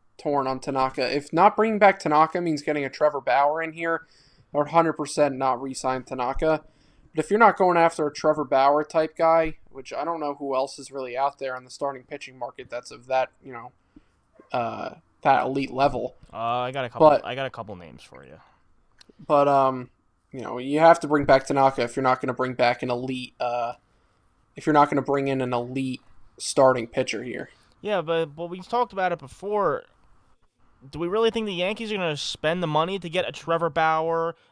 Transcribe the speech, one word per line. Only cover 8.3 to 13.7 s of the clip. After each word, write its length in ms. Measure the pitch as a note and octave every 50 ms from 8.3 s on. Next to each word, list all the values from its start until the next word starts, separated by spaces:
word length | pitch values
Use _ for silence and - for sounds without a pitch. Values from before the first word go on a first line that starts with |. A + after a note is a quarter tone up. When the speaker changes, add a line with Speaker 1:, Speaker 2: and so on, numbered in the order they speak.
| D#3 D3 D3
Speaker 1:
Bauer 400 | B2+ C#3 C3+ C3+ C#3 D3 D3+ D3+
type 320 | - - E3 D#3+ D#3 -
guy, 400 | - E3 E3 E3 E3 D#3+ D#3+ D3+ - - -
which 240 | - C3+ B2+ - -
I 100 | B2 D3
don't 160 | E3 E3+ D#3+
know 140 | D3+ C#3+ C#3+
who 200 | C#3 D3 C#3 C3+
else 240 | C3 C3+ C#3 - -
is 140 | C3+ A#2+ C3
really 240 | C#3 C3 B2 A#2+
out 220 | B2+ C#3 C#3+ - _
there 180 | C#3 C3 B2+
on 80 | B2+ B2+
the 60 | B2+
starting 320 | - - D3 C#3 C#3 B2+ B2+
pitching 360 | _ D3+ C#3 - C3+ B2+ C3
market 300 | B2 C3 - - B2+ A#2
that's 220 | A#2 B2 - -
of 160 | B2+ B2 A#2+
that, 240 | B2+ C3 C3 B2+ - _ _ -
you 100 | C#3 B2+
know, 180 | A#2 A#2 B2+